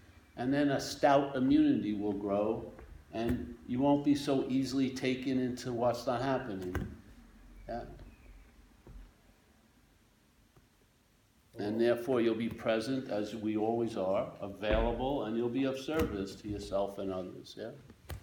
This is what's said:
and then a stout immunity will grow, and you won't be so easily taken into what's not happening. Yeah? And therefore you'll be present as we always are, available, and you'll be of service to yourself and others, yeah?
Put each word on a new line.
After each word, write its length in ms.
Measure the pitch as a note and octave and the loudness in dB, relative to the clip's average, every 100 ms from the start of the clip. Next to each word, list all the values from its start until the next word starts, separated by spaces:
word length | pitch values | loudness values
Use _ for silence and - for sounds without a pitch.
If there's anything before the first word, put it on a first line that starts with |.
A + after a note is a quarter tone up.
| - - - - | -20 -20 -16 -6
and 160 | B2+ | 0
then 180 | C#3+ C#3+ | 2 2
a 100 | C3+ | 2
stout 560 | - - D3+ C#3 C#3+ C3 | -2 2 6 6 4 2
immunity 580 | C3 D3+ D3+ A#2+ G#2 | 4 6 6 4 2
will 200 | G#2 G#2 | 0 0
grow, 520 | G2+ G#2 G2+ G#2+ A#2 - - - - - | -2 0 2 2 0 -6 -14 -18 -20 -10
and 400 | A2+ A#2+ A#2+ - - - | -4 -2 -2 -4 -12 -4
you 100 | B2 | 2
won't 260 | C#3+ C#3+ | 4 4
be 120 | D3 C#3 | 4 2
so 300 | D3 C3+ B2 | 2 0 2
easily 400 | C3 B2 C3+ B2+ | 0 0 0 0
taken 500 | B2 C3 B2+ C#3 B2+ | 0 0 0 0 0
into 320 | B2+ B2 C3 | 0 -2 -4
what's 360 | A#2 B2 A#2 C3+ | 0 2 0 -2
not 160 | A#2+ | -2
happening. 520 | C3+ C3 A2+ F#2+ F2+ G2 G2 - - - - - - - - | 0 0 -2 -6 -6 -4 -6 -10 -18 -20 -20 -20 -20 -18 -10
Yeah? 140 | A#2 - - - - - - - - - - - - - _ _ _ _ _ _ _ _ _ _ _ _ _ _ _ _ _ _ _ _ _ _ _ _ A2 | -10 -10 -16 -20 -20 -20 -20 -20 -20 -20 -20 -20 -20 -20 _ _ _ _ _ _ _ _ _ _ _ _ _ _ _ _ _ _ _ _ _ _ _ _ -6
And 200 | G#2 A2 | -2 4
therefore 400 | A#2 A#2 - B2+ | 4 4 2 2
you'll 140 | A2+ | 4
be 160 | A2 A#2 | 2 -2
present 640 | - A#2 A2 B2 C3+ - | -2 0 0 0 -4 -2
as 240 | G#2 G#2 A2+ | -4 -4 -4
we 220 | G#2+ G#2+ | -2 0
always 380 | A2 A#2 A2+ G#2+ | 2 2 0 0
are, 320 | F#2 G2+ - - | 0 0 -2 -6
available, 840 | G2 F#2+ G#2 A2 A#2 A#2 C3 C#3+ G#2+ | -10 -4 0 2 2 0 -2 -2 -2
and 120 | A2+ | -2
you'll 120 | A#2+ | 0
be 160 | C3 C3+ | 0 0
of 120 | C3 | -2
service 560 | - D#3 A2+ G#2 G2 - | -2 -2 0 -2 -6 -8
to 100 | G#2 | -8
yourself 500 | G2+ - G2 G2 - | -8 -4 -2 -2 -4
and 160 | G2 | -6
others, 400 | F#2 F#2 - - - | -4 -6 -12 -16 -12
yeah? 140 | A2 C#3 - - - - | -12 -12 -20 -20 -16 -14